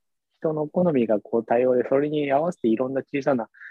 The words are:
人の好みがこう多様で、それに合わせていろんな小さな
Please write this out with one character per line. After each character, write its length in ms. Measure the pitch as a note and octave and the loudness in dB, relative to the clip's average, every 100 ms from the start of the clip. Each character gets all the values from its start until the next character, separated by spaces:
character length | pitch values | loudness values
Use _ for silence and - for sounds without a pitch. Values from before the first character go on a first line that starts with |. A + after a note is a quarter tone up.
| _ _ _ _ | _ _ _ _
人 140 | E3 | -4
の 140 | D#3 D3+ | -4 -4
好 160 | F3 F3+ | 0 2
み 140 | C#3 A2 | 2 2
が 160 | G#2 | 0
こ 160 | - A#2 | 0 -4
う 60 | A2+ | 0
多 140 | A#2+ | 2
様 160 | B2+ B2 | 2 2
で、 120 | - | 2
そ 100 | C3+ | 0
れ 100 | D3 | 0
に 220 | D3+ C#3+ | -2 0
合 100 | C#3 | 0
わ 100 | E3+ | 0
せ 80 | - | -2
て 80 | A#2 | 0
い 80 | A2+ | 0
ろ 140 | C3 | -2
ん 40 | |
な 80 | C3+ | -4
小 200 | - C#3+ | -6 -4
さ 140 | C#3 B2 | 0 -2
な 140 | A2 - - | -2 -12 -20